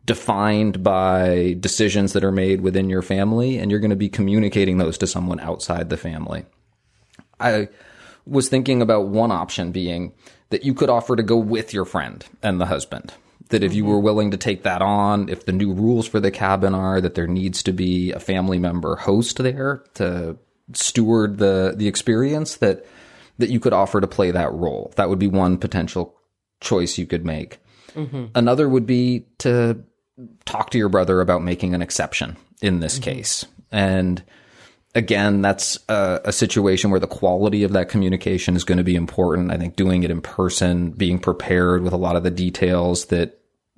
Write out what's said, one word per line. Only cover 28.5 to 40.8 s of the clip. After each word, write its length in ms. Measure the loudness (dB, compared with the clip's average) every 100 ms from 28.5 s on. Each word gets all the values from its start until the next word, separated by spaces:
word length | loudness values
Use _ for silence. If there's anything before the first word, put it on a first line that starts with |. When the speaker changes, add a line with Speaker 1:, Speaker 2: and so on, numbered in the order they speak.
| 4 2
Speaker 1:
would 160 | 2 2
be 400 | 0 0 -2 -6 -6
to 440 | 0 2 2 -2 -8 _ _ -20 -20 -18 -8
talk 240 | -6 -2
to 80 | 0
your 120 | 2
brother 300 | 2 2 2
about 240 | 2 0
making 300 | 0 -2 -2 -2
an 60 |
exception 560 | -4 -4 -4 -6 -8 -10 _ _
in 180 | -2 0
this 160 | -2 -4
Speaker 2:
Mm-hmm. 40 | -6
Speaker 1:
case. 340 | -6 -6 -6 -8 -18 -6
And 520 | 0 2 2 0 -2 -6 _ _ -20 -20 _ _ -2
again, 460 | 0 2 2 4
that's 360 | 2 0 -2 -6 -2
a, 320 | 0 0 0 -2
a 60 |
situation 600 | 0 0 2 2 2 2
where 80 | 2
the 80 | 0
quality 560 | 0 0 2 2 2
of 100 | 2
that 160 | 0 0
communication 640 | 0 2 0 0 -2 0 0
is 80 |
gonna 200 | 2 0
be 120 | 2 0
important. 560 | 0 0 0 0 -2
I 60 | -2
think 180 | -4 -2
doing 280 | 2 2
it 80 | 0
in 100 | -2
person, 680 | -6 -2 -2 0 0 2